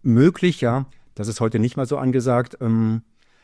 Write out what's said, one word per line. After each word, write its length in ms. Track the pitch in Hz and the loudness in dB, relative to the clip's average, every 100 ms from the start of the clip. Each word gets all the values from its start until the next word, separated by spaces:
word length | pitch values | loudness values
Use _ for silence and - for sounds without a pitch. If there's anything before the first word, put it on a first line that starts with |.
möglich, 580 | 127 117 160 175 180 - | 2 4 4 4 -2 0
ja. 260 | 120 127 135 - _ | -2 -2 -6 -14 _
Das 140 | - 107 | -10 -8
ist 120 | 107 | -4
heute 200 | 113 117 | -2 0
nicht 160 | 117 143 | -2 -2
mehr 100 | 127 | -4
so 100 | 139 | -2
angesagt. 640 | 131 127 123 120 123 - | 0 0 0 0 -2 -6
Ähm, 420 | 117 113 110 113 - _ _ _ | -2 0 0 -2 -6 _ _ _